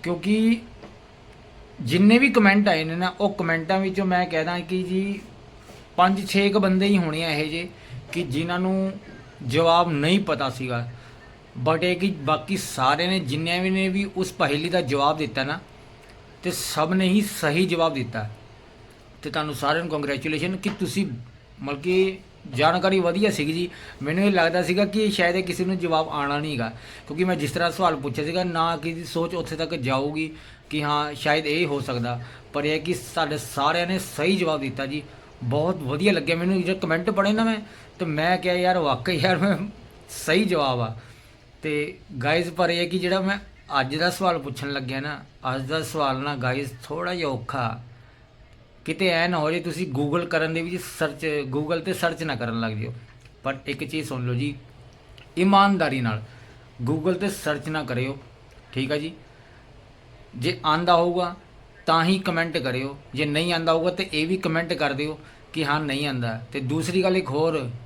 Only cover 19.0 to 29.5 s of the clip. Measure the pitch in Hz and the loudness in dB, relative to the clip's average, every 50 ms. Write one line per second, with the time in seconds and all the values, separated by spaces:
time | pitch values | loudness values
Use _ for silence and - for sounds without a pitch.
19 | - - - - - 151 131 156 151 151 143 113 143 143 151 165 170 165 156 151 | -20 -20 -20 -12 -10 -4 -4 -2 -2 -2 -4 -2 0 2 2 2 0 -2 -2 -2
20 | 143 139 139 131 135 156 156 143 151 180 190 185 - 202 202 - 190 143 - 202 | -2 -2 -4 -2 -2 -2 -2 0 -2 -2 -4 -2 -4 -4 -4 -2 -4 -2 0 -2
21 | 196 147 117 120 - - - - - - - - 139 139 143 139 147 180 185 185 | -2 -2 -4 -10 -12 -16 -20 -20 -20 -20 -16 -10 -6 -6 -6 -4 0 2 4 4
22 | 190 190 190 190 - - - - - - 127 123 147 160 170 180 180 190 190 190 | 4 2 0 -8 -16 -20 -20 -20 -16 -8 0 4 4 4 4 4 2 4 4 4
23 | 175 170 170 190 214 208 - - 147 151 160 170 180 175 - - - - - - | 2 2 2 2 2 2 2 0 -2 -2 0 -2 -4 -4 -6 -14 -18 -18 -14 -8
24 | 135 143 160 185 196 208 196 180 165 165 170 180 175 147 180 196 208 196 202 220 | -4 -2 0 2 2 4 4 4 2 4 2 0 0 2 2 0 0 0 2 0
25 | 214 208 208 - 175 175 175 190 185 175 175 - 185 185 190 175 170 170 160 160 | 0 2 2 2 2 2 2 0 -2 -2 -2 -2 -2 -2 -2 -2 0 0 0 0
26 | 160 156 147 147 143 143 143 147 151 156 147 120 117 110 113 - - - - - | 0 0 -2 -2 -2 0 -2 -2 -2 -2 -2 -2 -4 -4 -6 -10 -18 -18 -18 -18
27 | - - 147 160 180 185 180 156 147 - - 175 170 170 160 - 190 170 160 135 | -12 -10 -2 -2 0 0 0 0 -2 -2 0 0 0 0 0 2 2 2 2 0
28 | 135 143 117 151 147 156 170 180 180 180 165 165 165 165 170 151 143 165 170 165 | -4 -6 -4 -4 -4 -2 -2 -2 -2 0 0 0 0 0 0 -2 -4 -6 -6 -6
29 | 170 - - 170 165 170 185 170 160 - | -10 -4 -2 -2 -2 -2 -2 -6 -6 -6